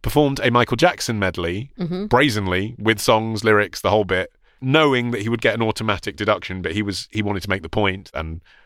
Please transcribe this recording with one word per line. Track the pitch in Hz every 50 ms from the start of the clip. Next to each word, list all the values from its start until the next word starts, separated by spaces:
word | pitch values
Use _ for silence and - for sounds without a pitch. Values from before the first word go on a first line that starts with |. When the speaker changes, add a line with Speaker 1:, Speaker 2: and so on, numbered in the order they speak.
Speaker 1:
performed | - - - 147 151 139 139 - -
a | 127
Michael | 117 120 135 - 127
Jackson | 113 - - 120 - - - 117 104
medley, | 98 92 87 - 87 101 92 101 131 - - -
Speaker 2:
Mm-hmm. | 180 156 175 180 208
Speaker 1:
brazenly, | 208 - 123 143 143 107 107 98 92 90 92 98 110 123
with | - 104 110 110 98
songs, | - - 117 110 110 113 113 104 107
lyrics, | 110 107 104 104 95 - -
the | - 98
whole | 98 110 104
bit, | 92 95 92 90 - _ _ _ _ _ _
knowing | 131 131 135 160 156 143 131 123 120 120
that | 117 104
he | 101 113
would | 113 107
get | - 120 104
an | 113
automatic | 117 110 107 - 117 110 101 90 - 107 -
deduction, | - 107 104 104 90 - - 92 95
but | 87 82 82
he | 104
was, | 104 101 95 - - _
he | - 107
wanted | 104 101 101 95 -
to | 101
make | 95 95
the | 78 80
point | - 107 104 98 92 98 87 - -
and | 71 80 80 80 87 _ _ _ _ _